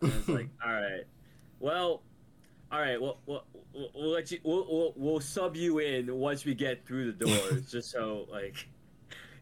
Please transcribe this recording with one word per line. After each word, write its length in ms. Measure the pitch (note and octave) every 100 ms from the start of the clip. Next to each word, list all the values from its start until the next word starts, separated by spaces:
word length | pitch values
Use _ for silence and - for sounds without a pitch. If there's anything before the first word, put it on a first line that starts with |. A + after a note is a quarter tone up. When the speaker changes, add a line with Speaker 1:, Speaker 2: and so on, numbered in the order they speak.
Speaker 1:
And 100 | D3+
it's 160 | C3 -
like, 200 | C#3 B2 -
Speaker 2:
<laughs> 80 |
Speaker 1:
"All 80 | A#2
right, 340 | A2 G2+ F#3+ - - - - - -
well, 440 | C#3 F3 F3 D#3+ - - - - - - -
all 80 | D3+
right, 220 | C#3 A#2+
we'll, 160 | C3+ B2+ -
we'll, 180 | C#3+ - G2 A2
we'll, 180 | C3+ B2
we'll 160 | C3+ D#3
let 200 | E3 D3+
you, 80 | E3+
we'll, 220 | D#3 F3+ F#3
we'll, 240 | D#3+ E3 C3+
we'll 240 | C#3+ D#3
sub 380 | C3+ G3+ F#3 D#3
you 220 | E3+ D#3
in 340 | D3 C3 B2 C3
once 300 | C#3+ C#3 D3
we 80 | B2
get 300 | C#3 B2 -
through 260 | C3 A#2+
the 140 | F#2 A2
doors," 440 | G#2+ G2 C3+ C3+
Speaker 2:
<laughs> 0 |
Speaker 1:
just 200 | A#2+ -
so, 340 | B2 A2 G#2 F#2+
like, 340 | G#2 G2 - - - - - - - - -